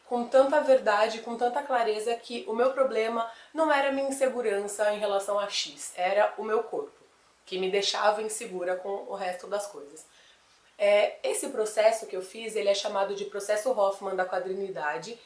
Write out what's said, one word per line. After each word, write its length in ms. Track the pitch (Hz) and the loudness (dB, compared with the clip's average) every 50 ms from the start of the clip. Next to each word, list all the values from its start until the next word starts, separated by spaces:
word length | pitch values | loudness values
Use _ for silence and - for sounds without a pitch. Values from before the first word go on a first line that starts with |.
| _ - | _ -6
com 160 | 247 240 240 | -4 -4 -4
tanta 340 | 233 - 262 269 277 294 302 277 | 4 6 6 6 8 6 2 6
verdade, 580 | 254 262 262 202 214 208 208 214 220 220 226 | 6 6 6 6 4 4 4 4 2 0 -4
com 160 | - 233 233 | -8 -8 -6
tanta 260 | 233 240 240 240 285 - | -2 -2 0 0 0 -2
clareza 520 | - 262 240 226 214 214 214 214 240 233 | 0 0 0 2 2 0 -2 -2 -2 -4
que 280 | 233 - - 240 233 - - | -4 -6 -8 -10 -8 -6 -6
o 60 | 220 | 0
meu 180 | 220 247 262 262 | 2 2 2 4
problema 580 | 285 262 262 226 220 220 226 233 226 226 226 - - - - _ | 2 0 2 2 0 0 0 0 -2 -4 -4 -6 -16 -20 -14 _
não 180 | 294 320 311 | 0 2 4
era 220 | 294 277 277 277 269 | 4 4 4 2 2
minha 160 | 269 277 277 | 0 -2 -2
insegurança 840 | 269 - 269 262 233 240 233 220 202 202 202 202 - - 214 208 208 | 0 0 0 0 0 0 -2 0 0 0 -2 -4 -2 0 0 0 0
em 40 | 208 | 0
relação 400 | 214 202 202 196 196 - 202 202 | -2 0 0 0 0 0 -2 -2
a 80 | 202 202 | -2 -2
X, 420 | - - - 160 147 - - - - | -4 -6 -6 -6 -10 -12 -14 -14 -6
era 380 | - 180 185 196 202 214 - - - | -2 -2 0 4 4 4 2 2 -4
o 60 | 214 | -4
meu 180 | 220 220 233 226 | -2 0 0 -2
corpo, 340 | - - - - - - _ _ _ _ _ _ _ _ _ _ | -2 -6 -8 -8 -8 -12 _ _ _ _ _ _ _ _ _ _
que 140 | - 190 185 | -8 -6 -4
me 120 | 190 190 | -2 0
deixava 520 | 185 202 202 - - 208 208 208 208 214 220 | 0 0 0 0 -2 2 2 2 2 2 -2
insegura 520 | 220 214 - 240 196 185 180 175 175 180 | -6 -6 -6 -8 -8 -8 -6 -4 -4 -4
com 140 | 180 185 202 | -4 -4 -6
o 260 | 196 202 - - 196 | -8 -8 -8 -8 -8
resto 320 | 196 196 180 180 180 - | -6 -6 -6 -6 -8 -8
das 200 | 190 196 208 202 | -6 -6 -6 -6
coisas. 400 | - - - - - 151 - - _ _ _ - - _ _ _ _ _ _ _ _ _ - | -6 -10 -14 -16 -16 -18 -20 -20 _ _ _ -20 -20 _ _ _ _ _ _ _ _ _ 0
É, 380 | 208 202 208 208 208 - - - - | 4 4 6 6 4 4 0 -2 -4
esse 280 | 262 - - - 277 | -4 -2 -2 -4 -6
processo 560 | - 233 214 214 - - 208 220 226 - 220 | -2 -2 -2 -2 2 4 4 6 4 4 -4
que 100 | - - | -6 -8
eu 60 | 185 185 | -8 -8
fiz, 340 | - - 220 226 220 202 | -8 -12 -12 -10 -6 -4
ele 140 | 214 196 202 | -2 2 2
é 40 | 202 | 2
chamado 400 | - - 214 202 196 196 202 202 | 2 0 -2 0 0 0 0 -2
de 120 | 196 202 | -6 -6
processo 440 | 196 - 202 196 - 208 208 - 262 | -6 -6 -8 -2 -2 -2 0 0 0
Hoffman 460 | 262 214 196 196 196 - 202 190 190 | 2 2 2 2 0 -2 -6 -6 -2
da 80 | 185 185 | -2 -2
quadrinidade. 920 | 185 - 185 180 190 190 196 196 190 180 170 151 147 151 165 170 202 240 - - | -2 -2 -4 -4 -4 -6 -6 -6 -6 -6 -4 -4 -4 -4 -4 -6 -10 -14 -14 -16